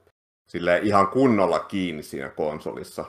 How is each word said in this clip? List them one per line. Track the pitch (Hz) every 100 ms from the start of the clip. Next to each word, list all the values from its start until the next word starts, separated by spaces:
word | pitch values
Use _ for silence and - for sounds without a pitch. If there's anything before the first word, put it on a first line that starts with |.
| _ _ _ _ _
silleen | 87 87 87
ihan | 104 101 95
kunnolla | 127 135 107 90 78
kiinni | - 98 90 76
siinä | 73 73 67
konsolissa, | - 78 76 - 55 - -